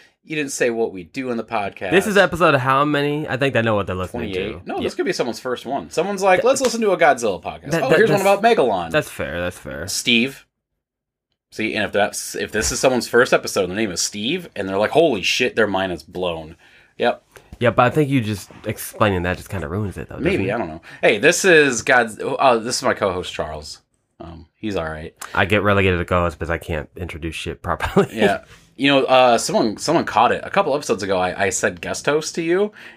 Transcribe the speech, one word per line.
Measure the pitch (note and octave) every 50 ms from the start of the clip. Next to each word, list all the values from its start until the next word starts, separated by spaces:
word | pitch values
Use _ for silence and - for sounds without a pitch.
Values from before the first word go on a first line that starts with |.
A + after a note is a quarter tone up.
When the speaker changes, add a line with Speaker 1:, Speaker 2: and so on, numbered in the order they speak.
| _ _ _ _ _
Speaker 1:
You | - D#3
didn't | D3+ D3 C3+
say | - - D3 A#2+
what | A#2 A2+ A2+ F2+
we | F#2 F#2 E2+
do | - - C#3 B2+ B2
in | A#2 A2+
the | G#2+
podcast. | - A#2 A2 G2+ G2 - - G2+ F#2
Speaker 2:
This | D#3 F#3+ F#3+
is | A3 F#3 G3
episode | - - F3+ D3+ F3+ D#3+ C#3+
how | B2+ B2+ C3+ C3+ C#3 D3
many? | D3+ D3 C#3+ C#3+ D3 D3 D3+ D3+
I | - C3 B2
think | C#3 C3+ A#2+
I | A#2
know | A2+ A2+ G#2+
what | G2+ F#2+
they're | - F#2
listening | F#2 F#2 F2+ - A#2+ A#2 G#2 F#2+
to. | F#2 G2 G#2+
Speaker 1:
Twenty-eight? | - F#2 -
No, | - F#4+
Speaker 2:
Yeah. | F#4+
Speaker 1:
this | A#3 F3+ -
could | - D#4
be | G3+ D#3+
someone's | - C#3 A#2+ A#2 -
first | - B2+ B2 - -
one. | A#2 C#3 A#2+ E2 -
Someone's | - D#3 E3+ G3+ G3+ F#3
like, | G3 G3 F#3 F3+
Speaker 2:
That | G3 B3+
Speaker 1:
"Let's | C4+ C4+
listen | C4+ A#3 A#3 A3+
to | A3+ G3+
a | F3+ D#3+
Godzilla | E3 D3+ C3 A#2+ A#2 G#2 F2+ E2+
podcast." | - F2+ D#2+ D#2+ - C#3
Speaker 2:
That, | D#3+ E3 A3+
Speaker 1:
Oh, | C4
Speaker 2:
that, | D#3+
Speaker 1:
here's | E3 A3 -
one | D3 G3
Speaker 2:
that's, | F#3+ G3 G3+ G3+
Speaker 1:
about |
Megalon. | G#3+ A#3 A3+ - C#3 A2+ G2+ F2+ E2+ E2
Speaker 2:
that's | E2+ - - -
fair, | - - E2 C2+ D#2+ F2
that's | F2 F2+ -
fair. | - - C2+ C2+ D2 E2+ F#2
Speaker 1:
Steve. | - - - B2+ A#2+ A#2 A#2 C3+ - - - _ _ _ _ _ _ _ _ _ _ _ _ _ _ _ _ _ _ _ _ _
See, | - - A2 G#2+ -
and | G#2+ G2+
if | F2+
that's, | - G2+ G2 - - - - - -
if | - - -
this | - G#2+ - -
is | C3+ -
someone's | - C3 B2+ A#2+ - -
first | - A#2+ C3 -
episode | F3 - - A2+ - G#2+
and | F#2 F2
their | F#2 G#2+
name | A2+ G2
is | E2+ -
Steve, | - - - G#2 G#2 B2 E3+ F#3 E3+ - -
and | G2+ G2 F#2+
they're | F#2+ G2
like, | G#2+ G2+
"Holy | - C#3+ E3+ D3+ A#2 F#2+
shit," | E2 - - - B2+ A#2 -
their | A#2+ G#2+
mind | G2+ F#2+ F#2+ F#2+ F#2+
is | F2+ -
blown. | - - F2 F2+ F2+ F2 E2 D#2+ D#2+ D#2+ E2+ _ _ _ _ _ _ _ _ -
Yep. | A#2 A#2+ - - _ _ - - _ _ - -
Speaker 2:
Yeah, | A#2+ A#2
but | G2+ - B2
I | A#2+
think | - D#3 D3+ C3+
you | C#3 C3
just | G#2+ G#2+ G#2 F#2+ - - - - -
explaining | G#2+ - - - - - - A2 G#2 F#2+ F2
that | F2 F2+ F2+ -
just | - -
kinda | G2+ F#2 D#2
ruins | D2 F2 G#2 G#2+ F#2+ -
it, | - C2 -
though, | -
doesn't | F2+ B2 F3+
Speaker 1:
Maybe, | G3 B2 F#2+ F#2+
Speaker 2:
it? | G2+
Speaker 1:
I | A#2
don't | G2 D#2+
know. | D#2 - - - - -
Hey, | - E3 A#2 G2
this | A#2+ D#3+ - - -
is | F#3+ E3+ D#3 D3 C#3 A#2+ G#2+
God's-, | - C#3 C3 B2 A#2 A2 G#2 -
uh, | - A#2+ C#3 - - C3 A#2+ A2+
this | G#2+ B2 B2+
is | - C3+
my | B2+ B2+
co-host, | - A2 F#2+ F2+ F2+ F2 -
Charles. | - - D#2 D#2+ E2 D2+ D#2 - - - _ _ _ _ _ _ _ -
Um, | E2+ E2+ E2 D#2+ D#2+ _ _
he's | _ A2 G#2+ F#2+
all | F2 D#2+ D#2+
right. | D#2+ D#2 D#2+ D#2+ - - - - -
Speaker 2:
I | - G2+
get | F#2 G#2+ G#2
relegated | F#2 G#2 G2+ G2 F#2+ F#2+ F2+ F2
to | F2+
co-host | - F#2 F2 F2 E2+ E2 -
because | D#2+ D#2
I | E2+ D#2+
can't | - - E2+ D2+ - - -
introduce | E2 E2+ E2 - D#2 D#2 E2 D2+
shit | - - E2+ - -
properly. | - F2 D#2+ - - - - G3 F#3+ -
<laughs> | -
Speaker 1:
Yeah. | - G#2 G2+ G2 - - - - - _ _ _
You | - C3+ C#3+
know, | C#3+ C3+ B2
uh, | - C3 B2+ B2+ B2 A#2 A2+
someone, | - - - D#3+ C3 A2 F#2+
someone | - - C#3 D#3+ D#3 A2+
caught | - - G#2+ A#2+ A2+
it. | G2 E2 -
A | -
couple | - G3 F#3+ D3+
episodes | C3 D3 - - A2+ F#2
ago, | G2+ F#2+ F#2+ F2+
I, | F2+ F2+ E2+ - G2+
I | F#2+
said | F#2 - - G#2+ F2+ E2+
guest | - F2 F#2 - -
host | C#3+ C#3+ D#3 D3+ - -
to | F3+
you, | E3 E3 F3 F#3+ G#3 G#3 - - - - -